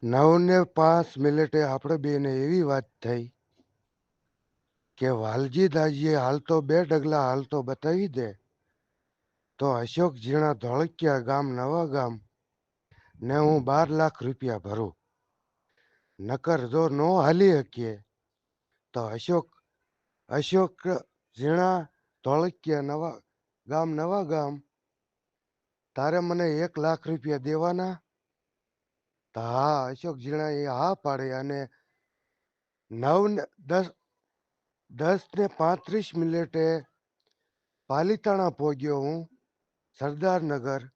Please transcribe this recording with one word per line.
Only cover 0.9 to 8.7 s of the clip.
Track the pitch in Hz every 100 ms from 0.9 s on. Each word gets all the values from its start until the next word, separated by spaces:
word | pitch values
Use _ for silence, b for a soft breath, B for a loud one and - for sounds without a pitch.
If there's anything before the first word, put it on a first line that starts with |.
| 170 165 135
મિનિટે | 143 147 156 156
આપણે | 151 131 147 160
બેને | 143 143 139 131
એવી | 139 180
વાત | 156 135 131 _
થઈ | 113 120 120 _ _ _ _ _ _ _ _ _ _ _ _ _ _ _ _ _
કે | 131
વાલજી | 123 110 113 135 131 190
દાજીએ | 151 156 143 156 151
હાલતો | 127 143 - 165
બે | 139 160 170
ડગલા | 156 143 151 131
હાલતો | 131 135 151
બતાવી | 127 131 147 175 196
દે | 131 117 98 _ _ _